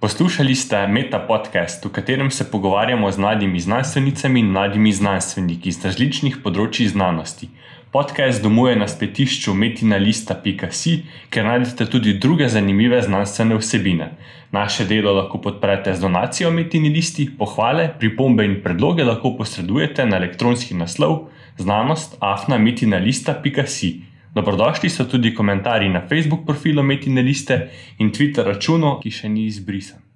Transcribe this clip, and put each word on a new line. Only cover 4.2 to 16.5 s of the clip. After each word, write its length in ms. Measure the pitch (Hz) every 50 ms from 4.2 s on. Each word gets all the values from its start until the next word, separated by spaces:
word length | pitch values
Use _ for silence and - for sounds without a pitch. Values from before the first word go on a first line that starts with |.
| - 139 131 123
in 60 | 113 101
mladimi 440 | 92 92 98 101 101 107 107 107 104
znanstveniki 760 | 98 104 101 98 92 87 - - - 95 87 85 87 - 95
iz 160 | 85 - -
različnih 540 | 95 95 95 123 147 147 - - 139 127 -
področij 480 | - 104 87 95 107 110 107 - 120 104 87
znanosti. 540 | 101 95 92 87 80 73 - - - - - - - - - - - - - -
Podcast 480 | 135 143 - - - 143 131 123 107 101
domuje 360 | 107 107 113 123 131 120 110
na 80 | 104 101
spletišču 640 | - - 107 101 - - 139 131 - - - - 98
metina 440 | 95 107 113 113 - - 110 104 98
lista 340 | 98 104 107 - - - 92
pika 360 | - - 101 95 - - 87 -
si, 300 | - - 165 165 151 - - - - - -
kjer 160 | - 117 107
najdete 400 | 107 117 123 127 120 - - 120 113
tudi 240 | - 131 107 107 101
druge 320 | 98 101 135 165 160 147 123
zanimive 540 | 107 110 101 98 98 101 110 123 120 127 107
znanstvene 580 | 101 98 95 101 98 - - 113 113 113 110
vsebine. 480 | 110 - - 117 92 98 87 80 76 73 - - - - - - - _ -
Naše 300 | 101 104 101 - - 110 90
delo 240 | 107 107 101 101 98
lahko 260 | 98 95 - - -
podprete 540 | - 107 95 - - 101 98 98 - 101 92
z 60 | 87
donacijo 500 | 90 95 90 90 104 131 - - 180 170